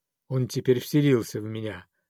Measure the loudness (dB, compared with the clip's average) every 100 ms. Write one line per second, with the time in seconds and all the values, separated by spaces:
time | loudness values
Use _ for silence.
0 | _ _ -6 -4 -2 0 2 2 2 2
1 | 4 4 0 -6 -8 -8 -8 -10 -14 _
2 | _